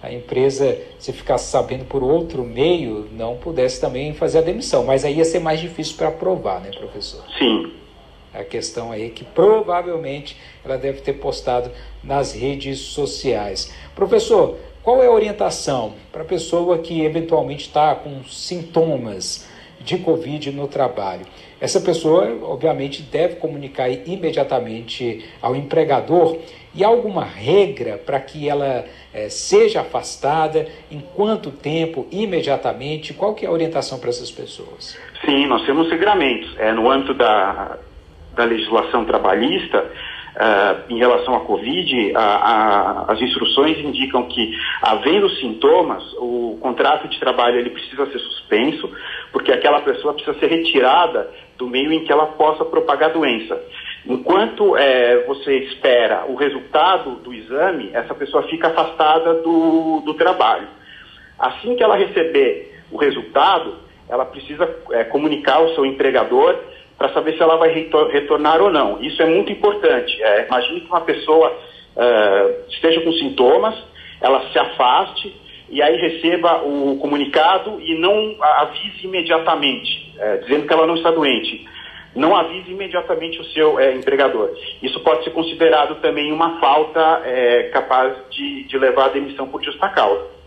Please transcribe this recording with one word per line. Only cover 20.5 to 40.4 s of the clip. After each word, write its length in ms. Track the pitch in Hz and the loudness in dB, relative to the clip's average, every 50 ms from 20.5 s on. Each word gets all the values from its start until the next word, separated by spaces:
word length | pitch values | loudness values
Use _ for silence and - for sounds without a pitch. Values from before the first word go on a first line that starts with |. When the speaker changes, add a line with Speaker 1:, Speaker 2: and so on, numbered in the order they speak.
Speaker 1:
no 160 | 139 139 143 | -8 -8 -8
trabalho? 580 | 139 - 139 135 120 - 107 98 95 90 87 92 - - - - - - - | -6 -2 -2 -2 -2 -2 -6 -6 -6 -8 -10 -14 -18 -20 -20 -20 -20 -12 -8
Essa 220 | 135 127 - 190 | -6 0 0 0
pessoa, 560 | - 170 160 165 - 156 160 180 202 - 117 107 113 | 2 2 0 2 2 4 4 4 4 2 -2 -6 -6
obviamente, 580 | 120 135 135 151 160 147 139 135 139 - - | -8 -6 -2 0 0 0 0 -4 -8 -8 -12
deve 340 | 151 - - 151 170 180 175 | -12 -6 -2 0 0 0 -2
comunicar 540 | - - 151 147 143 139 131 - - 131 127 | -4 -8 -8 -8 -8 -12 -12 -6 -4 -4 -4
imediatamente 1400 | - - - 165 185 - 175 156 - 147 135 - 139 123 113 113 110 117 120 - - - 123 117 110 - - - - - | -4 -4 -8 -10 -8 -4 -4 -4 -2 -2 -2 0 -2 -4 -4 -6 -10 -12 -12 -12 -10 -6 -6 -6 -6 -8 -14 -20 -16 -8
ao 140 | - 117 131 | -6 -4 -4
empregador. 840 | 139 143 139 156 160 151 - 139 120 - - 160 180 160 - - - - - - - - - - | -4 -4 -2 0 0 2 2 0 -2 0 2 4 4 4 4 0 -4 -10 -16 -20 -20 -20 -18 -2
E 80 | 160 190 | 0 2
há 40 | |
alguma 380 | 214 233 240 214 208 190 170 123 | 4 4 2 2 -2 -4 -4 -6
regra 720 | 98 - 95 104 131 175 202 196 - - - 120 110 104 | -6 -12 -6 -2 2 4 4 4 2 -2 -6 -6 -8 -8
pra 220 | - - - 139 135 | -8 -6 -4 -4 -4
que 280 | 135 - - 151 147 | -6 -8 -12 -6 -4
ela, 380 | 143 143 143 143 139 131 117 113 - - - - - | -2 -2 -2 -2 -2 -4 -4 -6 -10 -18 -20 -20 -16
eh, 180 | - 107 107 104 | -10 -10 -10 -8
seja 520 | - - - - 185 208 226 208 - 156 | -8 -10 -2 2 4 6 6 6 2 -2
afastada? 880 | - - - 123 120 - - - - 135 156 160 160 151 156 160 151 - - - - - | -4 -4 -6 -6 -6 -6 -12 -4 -2 0 0 2 0 0 0 -2 -2 -2 -12 -20 -20 -16
Em 80 | 151 147 | -16 -16
quanto 500 | - - - 190 208 220 220 - - 151 | -16 -10 -2 -2 0 0 0 -4 -6 -12
tempo? 560 | - - - 147 156 165 160 160 - 135 117 - | -14 -8 -6 -4 -2 -2 -2 -4 -4 -8 -10 -8
Imediatamente? 1040 | - 196 220 202 175 156 131 139 135 - - 123 - 113 131 143 156 151 - - - | -6 -6 -4 -2 -2 -2 0 0 -2 0 -2 -4 -4 -4 -8 -8 -8 -10 -10 -14 -6
Qual 200 | - 190 214 214 | -4 -4 -4 -2
que 120 | - - | -4 -4
é 40 | - | -2
a 20 | |
orientação 460 | 165 165 165 160 160 143 131 - 135 | -2 -2 -2 -2 -2 -4 -6 -6 -10
pra 120 | 123 - 123 | -6 -6 -6
essas 200 | 120 - - - | -6 -6 -8 -14
pessoas? 680 | - - - - - - - - - - - - - - - - - - - | -14 -14 -14 -14 -14 -18 -18 -18 -18 -18 -18 -18 -18 -18 -20 -20 -14 -4 -2
Speaker 2:
Sim, 220 | 151 139 139 143 | 0 2 2 2
nós 180 | 139 - - - | 2 0 0 0
temos 240 | - 139 160 160 165 | 0 2 2 2 2
regramentos. 640 | 165 165 190 208 208 185 147 131 117 107 - - - - | 2 2 2 2 4 4 2 0 -2 -4 -6 -12 -6 -2
É, 120 | 107 110 | 0 0
no 200 | 113 113 110 127 | 0 2 2 2
âmbito 240 | 135 135 139 143 160 | 2 2 0 -2 0
da, 640 | - 120 110 107 104 95 98 101 101 98 - - - - - - - - - - - - - - | 2 2 4 4 4 2 0 -2 -6 -8 -10 -10 -14 -16 -20 -20 -20 -20 -20 -20 -20 -20 -8 -2
da 80 | - 120 | -2 0
legislação 600 | 117 117 107 - - 113 107 101 - - 120 107 | 0 0 -2 -2 0 0 0 0 2 -2 -2 0
trabalhista, 840 | - 117 107 - 98 90 - 117 147 185 190 - - - 101 - - - - - - - - - - - | 0 0 2 2 2 2 2 2 0 0 -2 -2 0 0 -2 -2 -2 -10 -14 -14 -14 -14 -14 -16 -16 -4
ah, 440 | - | 0